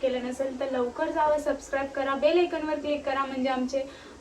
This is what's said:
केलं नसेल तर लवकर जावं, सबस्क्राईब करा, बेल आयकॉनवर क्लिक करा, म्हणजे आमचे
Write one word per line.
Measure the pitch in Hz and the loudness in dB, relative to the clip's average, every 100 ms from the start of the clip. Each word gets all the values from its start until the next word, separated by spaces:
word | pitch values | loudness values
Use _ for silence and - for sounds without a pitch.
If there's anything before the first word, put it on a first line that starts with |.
केलं | 262 247 | 0 0
नसेल | 247 254 269 254 | -4 -2 -4 -2
तर | 277 | -2
लवकर | 254 240 269 320 | 0 0 0 0
जावं, | 320 302 302 | 2 4 4
सबस्क्राईब | 294 277 - 269 277 | 2 -2 -2 -2 -2
करा, | 277 277 | -2 -2
बेल | 269 294 349 | 2 4 4
आयकॉनवर | 349 320 302 302 | 4 0 -2 -2
क्लिक | 294 294 277 | 0 -2 0
करा, | 269 269 | -2 -2
म्हणजे | 269 262 | 0 0
आमचे | 254 254 269 269 - - - | 0 0 -2 -4 -8 -18 -14